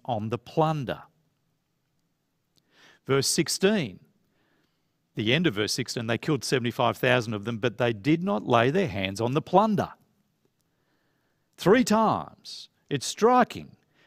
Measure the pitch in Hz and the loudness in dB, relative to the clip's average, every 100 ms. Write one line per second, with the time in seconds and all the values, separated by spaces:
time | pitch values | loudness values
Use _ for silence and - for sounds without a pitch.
0 | - 113 110 117 - - 156 156 113 - | -8 -6 -4 -8 -4 0 0 -2 -6 -8
1 | - _ _ _ _ _ _ _ _ _ | -12 _ _ _ _ _ _ _ _ _
2 | _ _ _ _ _ _ _ _ - _ | _ _ _ _ _ _ _ _ -20 _
3 | - 135 131 - 160 - 190 214 120 90 | -2 0 2 0 -2 0 0 0 -2 -8
4 | - _ _ _ _ _ _ _ _ _ | -20 _ _ _ _ _ _ _ _ _
5 | _ - 110 139 170 101 104 - 127 - | _ -6 0 2 2 0 -2 -4 -6 -6
6 | 113 117 - 143 - 135 117 - 120 95 | -4 -4 -2 -2 -2 -2 -2 0 0 0
7 | 127 123 113 107 104 117 120 98 120 110 | 2 2 0 -6 -6 -4 -4 -2 -2 -2
8 | 98 165 185 208 - 120 120 170 165 95 | 0 0 0 -4 2 2 2 0 -2 -4
9 | 95 98 117 147 - 185 220 185 90 - | -6 -4 -2 -2 2 4 4 2 -2 -8
10 | _ _ _ _ _ _ _ _ _ _ | _ _ _ _ _ _ _ _ _ _
11 | _ _ _ _ _ - 170 247 - 214 | _ _ _ _ _ -2 4 4 4 2
12 | 214 101 - - - - - _ _ - | 2 0 -4 -14 -20 -18 -20 _ _ -6
13 | - - 220 254 - 95 69 - _ _ | -6 0 4 6 4 0 -14 -20 _ _